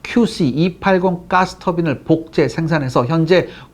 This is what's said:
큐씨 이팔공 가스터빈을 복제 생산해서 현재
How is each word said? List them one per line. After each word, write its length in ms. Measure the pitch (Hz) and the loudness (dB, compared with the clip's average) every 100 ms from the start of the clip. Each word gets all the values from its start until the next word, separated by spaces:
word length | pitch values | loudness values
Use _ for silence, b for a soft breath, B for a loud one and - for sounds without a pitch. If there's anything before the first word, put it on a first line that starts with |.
큐씨 440 | - 240 220 - 147 | -2 0 0 0 -2
이팔공 800 | 131 170 170 196 190 190 175 - | 0 -2 0 0 2 0 -2 -2
가스터빈을 720 | 185 185 - - 170 165 123 | 0 0 -4 -6 -2 -2 -4
복제 440 | - 160 - - 135 | 0 0 0 -2 0
생산해서 580 | - 160 160 131 143 120 | 0 -2 -2 0 0 0
현재 420 | 165 160 180 - B B | 0 4 2 2 B B